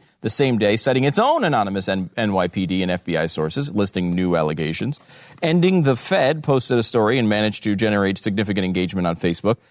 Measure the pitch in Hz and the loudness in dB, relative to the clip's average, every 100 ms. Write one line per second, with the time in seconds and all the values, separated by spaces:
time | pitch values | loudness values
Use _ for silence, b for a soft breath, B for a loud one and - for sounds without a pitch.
0 | b b 110 - 135 113 104 113 135 127 | b b -4 0 2 2 2 2 2 2
1 | 143 196 262 320 180 127 98 98 95 95 | 2 2 2 2 2 0 0 -2 -2 -4
2 | 87 - 107 95 90 98 87 92 90 87 | -4 -2 0 0 0 -2 -2 0 0 -2
3 | - 80 80 - 80 139 143 101 98 95 | -2 -2 -2 -2 -4 -4 -4 -2 -2 -2
4 | 90 87 90 82 78 80 78 82 120 - | -2 0 0 0 0 -2 -4 -4 -6 -8
5 | B B B B 160 170 180 185 139 117 | B B B B 0 2 4 2 2 0
6 | - 190 131 156 147 131 - 123 110 117 | 0 0 2 0 0 0 2 0 0 2
7 | 107 131 107 104 107 101 107 98 110 101 | 2 2 2 2 0 -2 -2 0 0 2
8 | 98 95 110 98 101 98 92 90 90 95 | 0 0 -4 -2 -2 -2 -2 -2 -2 -2
9 | 85 85 87 85 101 117 b | -2 0 -2 0 -2 -2 b